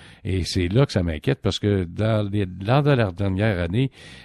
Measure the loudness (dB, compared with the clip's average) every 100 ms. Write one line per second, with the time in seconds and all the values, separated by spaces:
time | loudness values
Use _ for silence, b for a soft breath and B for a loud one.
0 | B B -4 -2 -2 0 2 2 2 2
1 | -2 -2 -2 -2 -2 0 0 0 0 -2
2 | 0 0 0 -2 -4 -4 0 2 4 2
3 | 2 0 -2 0 0 0 0 0 0 B
4 | B B